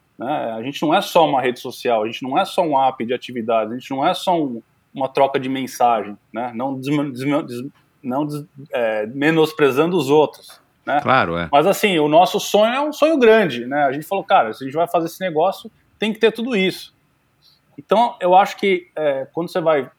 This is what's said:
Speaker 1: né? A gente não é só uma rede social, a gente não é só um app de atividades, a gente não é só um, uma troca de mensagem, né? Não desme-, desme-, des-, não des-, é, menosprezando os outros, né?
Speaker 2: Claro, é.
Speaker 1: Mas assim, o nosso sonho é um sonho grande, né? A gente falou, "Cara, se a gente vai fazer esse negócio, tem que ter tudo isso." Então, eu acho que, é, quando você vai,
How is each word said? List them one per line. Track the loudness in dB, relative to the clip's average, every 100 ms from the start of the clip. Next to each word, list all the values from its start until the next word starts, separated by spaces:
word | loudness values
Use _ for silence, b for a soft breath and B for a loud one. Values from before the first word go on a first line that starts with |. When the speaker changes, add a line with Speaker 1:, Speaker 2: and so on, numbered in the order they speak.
| _ -12
Speaker 1:
né? | -6 -4 -4
A | -6
gente | -8 -4
não | 0
é | 0
só | 2 2 4
uma | 2
rede | -2 -4
social, | -8 -6 0 0
a | -2
gente | -6
não | -4 -2
é | -2
só | -2
um | 0 2
app | 0 -2 -6
de |
atividades, | -6 -8 -8 -2 0 -2
a | -6
gente | -8
não | -2 -2
é |
só | -2 -2 -2
um, | -2 -8 -14 _ _
uma | -8 -4
troca | 2 2 0
de | -4
mensagem, | -6 -6 0 2 2 -2 -12 _
né? | -8 -8 -6
Não | -6 -6
desme-, | -4 -2 -4
desme-, | -4 -2 -2
des-, | -4 -10 -12 -16 _ _
não | -6 -4 -4
des-, | -6 -12 -18 -8
é, | -4 -2 -2 -4
menosprezando | -2 0 2 2 2 2 4 0 0
os | 2
outros, | 4 4 -2 -20 -20 _ _ -4
né? | -2
Speaker 2:
Claro, | 2 2 2 -2
é. | 2
Speaker 1:
Mas | 2 2
assim, | 2 2 2
o | 4
nosso | 4 4 2
sonho | 0 2 2
é | 0
um | -4
sonho | 0 2 4
grande, | 6 6 4 -2 -4
né? | 0
A | 0
gente | -2 -6
falou, | -4
"Cara, | 2 2 2
se | -2
a | -6
gente | -2
vai | 0
fazer | 0 -2
esse | -6
negócio, | -4 0 0 -2 -12 _ _ -6
tem | -6
que | 0
ter | 0
tudo | 0 -2 0
isso." | 0 -2 -10 _ _ _ _ _ b b _ -10
Então, | -2 0 0 0
eu | 4 4
acho | 4 0
que, | 0 0 -2 -4
é, | -2 -2 -4
quando | -6 -4
você | -2
vai, | 2 0 0